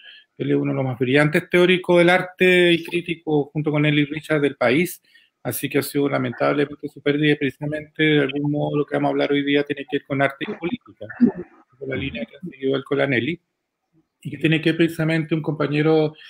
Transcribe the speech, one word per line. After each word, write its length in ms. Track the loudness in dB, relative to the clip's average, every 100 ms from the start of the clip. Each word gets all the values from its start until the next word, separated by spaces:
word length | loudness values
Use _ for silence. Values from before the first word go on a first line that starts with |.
| -20 -20 _ -8
Él 140 | -2
es 60 | -2
uno 160 | -2
de 20 | -2
los 100 | -4
más 140 | -2
brillantes 500 | 2 4 4 0 2
teóricos 480 | 4 4 2 4 4
del 120 | 6
arte 640 | 4 0 0 4 6 4
y 100 | 2
crítico, 640 | -2 -8 -6 -8 -2 -2 -2
junto 260 | -4 -2
con 140 | 0 2
Eli 180 | 2
Richard, 380 | 0 -4 -2 0
del 160 | 0 0
país. 440 | 2 2 0 -6 _ _ _ _
Así 260 | -10 -6 -4
que 80 | -4
ha 40 |
sido 280 | -2 -2 -2
lamentablemente 800 | -2 -4 -2 -2 0 -2 -6 -14
su 120 | -6
pérdida, 300 | -2 0 2
y 40 | 0
precisamente 680 | -2 -4 -8 -8 -8 -2
de 160 | 2 2
algún 320 | 2 -2 -4
modo 280 | -2 -2 -2
lo 60 | -2
que 100 | -2
vamos 120 | -2
a 40 |
hablar 200 | 0 0
hoy 120 | 0 0
día 180 | 0
tiene 220 | 0 -6 -6
que 80 | -8
ver 60 | -4
con 160 | -2
arte 240 | -2 -2 -10
y 80 |
política, 520 | -8 -8 -8 -12 -18 -12 2 2 2 -10 _ _ -14
con 100 | -8
la 60 | -6
línea 300 | -6 -8 -12
que 100 | -12
ha 40 |
seguido 340 | -16 -6 -2 -2
él 80 |
con 140 | 0 0
la 100 | 0
Nelly, 320 | 0 -2 -4 _ _ _ _ _ _ _ _
y 120 | -14
que 60 | -2
tiene 220 | 0 2
que 120 | 2
ver 60 | 2
precisamente 560 | 0 0 0 0 0
un 80 | -2
compañero, 720 | -2 -2 -2 0 2 4 2 -4